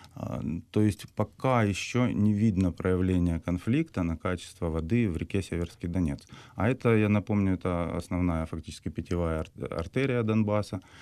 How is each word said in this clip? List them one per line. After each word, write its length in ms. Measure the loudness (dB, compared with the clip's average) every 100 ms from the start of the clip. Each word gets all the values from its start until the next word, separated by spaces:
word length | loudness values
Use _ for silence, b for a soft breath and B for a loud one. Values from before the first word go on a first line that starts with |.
| B -10
А, 240 | -8 -6 -6 -6 -2
то 100 | 2
есть 240 | 2 2 -6 -6
пока 480 | -6 -2 2 4
ещё 440 | 4 0 -2 0 0
не 260 | 2 2
видно 380 | 4 2 2 0
проявления 680 | 0 0 2 2 2 2 0
конфликта 640 | -2 -2 0 -2 -2 -2
на 120 | -2 -2
качество 540 | -4 -6 -8 -6 -4
воды 400 | -2 0 0 0
в 80 | -2
реке 240 | -2 -4
Северский 480 | -2 -4 -4 -6 -4
Донец. 320 | 0 0 -2 -10 B B -2
А 140 | 0
это, 260 | 2 2 4
я 140 | 4
напомню, 440 | 2 2 2 2
это 440 | 0 0 -2 -2 -4
основная 480 | -4 0 0 0 -2
фактически 440 | -6 -10 -12 -8
питьевая 500 | -8 -4 -2 0 -2
ар-, 400 | -4 -8 -6 -6
артерия 440 | -4 -2 0 0
Донбасса. 560 | 2 2 2 0 -2 -8 B B